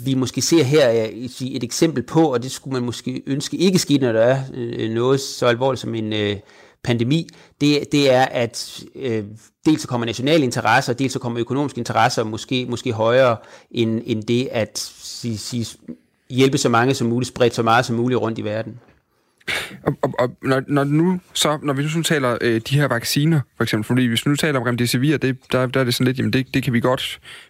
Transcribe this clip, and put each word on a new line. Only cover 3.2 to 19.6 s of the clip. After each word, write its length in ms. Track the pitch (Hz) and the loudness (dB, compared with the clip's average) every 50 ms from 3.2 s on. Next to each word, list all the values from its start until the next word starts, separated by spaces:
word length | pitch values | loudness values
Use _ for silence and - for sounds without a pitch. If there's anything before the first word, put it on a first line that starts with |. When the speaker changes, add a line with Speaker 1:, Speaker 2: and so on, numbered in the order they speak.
| - | -6
Speaker 1:
ønske 300 | - 135 143 - - 151 | -4 -4 -4 -4 -6 -2
ikke 220 | 143 170 202 185 160 | 2 2 4 4 2
skete, 260 | - - 143 135 135 | 2 2 2 2 4
når 80 | 120 | 2
der 80 | 110 110 | 4 4
er, 200 | 113 123 135 135 131 135 - | 4 4 4 2 0 -6 -8
øh, 360 | 131 117 117 120 - 117 110 | -8 -8 -6 -6 -4 -4 -2
noget 300 | 113 117 120 131 139 135 | 0 0 2 2 2 2
så 260 | - - - - 127 | 0 -6 -6 0 2
alvorligt 340 | 123 117 117 131 135 131 120 | 2 2 2 2 0 -2 -2
som 140 | - 117 113 | -4 -6 -4
en, 180 | 113 110 107 | -4 -4 -2
øh, 240 | 107 107 104 104 101 98 - _ - - - - _ _ - | -2 0 0 0 -2 -4 -8 _ -20 -20 -20 -20 _ _ -4
pandemi, 420 | - 120 117 117 123 147 165 160 - - - - _ _ - | -2 0 0 2 2 0 0 -2 -6 -14 -20 -20 _ _ 0
det, 320 | 147 147 147 139 - - | 2 2 2 2 0 0
det 180 | 147 147 143 135 | 0 2 4 6
er, 120 | 127 127 131 | 6 6 4
at, 600 | 131 - 131 117 113 - - - - - - - - - | 2 0 -2 -2 -2 -4 -8 -12 -12 -14 -16 -18 -18 -14
øh, 300 | - 135 127 113 110 101 101 110 113 - - _ _ - | -8 -6 -4 -4 -4 -4 -8 -14 -18 -20 -20 _ _ 2
dels 160 | 156 156 - | 2 2 2
så 60 | - - | 0 -4
kommer 180 | 123 120 113 | -4 -4 -2
nationale 380 | 117 113 - 120 143 160 170 139 | -4 -4 -2 0 2 2 4 2
interesser, 480 | 123 - 127 110 110 117 131 135 - | 2 0 0 2 4 4 4 2 0
dels 200 | 120 - 135 131 | -2 -2 -2 -2
så 60 | - 123 | -2 -4
kommer 220 | - 120 117 120 | -6 -6 -4 -4
økonomiske 380 | 117 - 127 139 147 135 - 123 | -4 -4 -2 -2 -2 -4 -4 -8
interesser 460 | 117 - 113 113 113 123 - 127 117 | -6 -2 0 2 2 2 2 0 -2
måske, 420 | 110 110 107 - - 127 127 123 | -4 -4 -8 -6 -4 -4 -2 -2
måske 260 | 120 120 113 - 127 | -4 -6 -6 -4 -4
højere 440 | 110 107 110 113 120 131 135 123 113 110 - - - - - _ | -2 0 2 2 4 4 4 4 2 0 -6 -18 -20 -20 -20 _
end, 320 | - 120 113 113 113 117 - | -2 0 0 0 0 -2 -2
end 180 | 127 113 107 | -2 -4 -4
det 260 | 104 113 120 120 131 135 | 0 0 0 0 0 -2
at 280 | - 117 107 - - - - - - - | -2 -4 -4 -4 -4 -10 -10 -10 -14 -18
si-, 340 | - - - - - 117 110 | -16 -16 -14 -10 -8 -6 -6
si-, 420 | 101 - - 123 120 110 - - _ - - - _ _ _ _ _ _ - | -6 -8 -8 -6 -6 -6 -6 -10 _ -16 -18 -18 _ _ _ _ _ _ -6
hjælpe 280 | 123 123 131 139 131 - | 0 2 2 4 2 2
så 100 | - 131 | 0 2
mange 260 | 117 117 120 135 139 | 2 4 2 2 0
som 140 | - 120 113 | 0 0 0
muligt, 200 | 117 123 123 120 | 0 -2 -2 -4
spredt 260 | - - 123 117 - | 0 2 2 2 2
så 80 | - | 0
meget 240 | 113 113 113 117 113 | 2 4 4 4 2
som 100 | - 117 | 0 -2
muligt 240 | 117 120 123 127 110 | -2 0 0 0 0
rundt 180 | 104 113 113 110 | 0 -2 -4 -4
i 40 | |
verden. 380 | 104 104 104 110 113 110 113 120 _ _ _ _ _ _ _ _ _ _ _ _ - - - - | -6 -6 -6 -6 -6 -8 -12 -18 _ _ _ _ _ _ _ _ _ _ _ _ -10 -8 -6 -6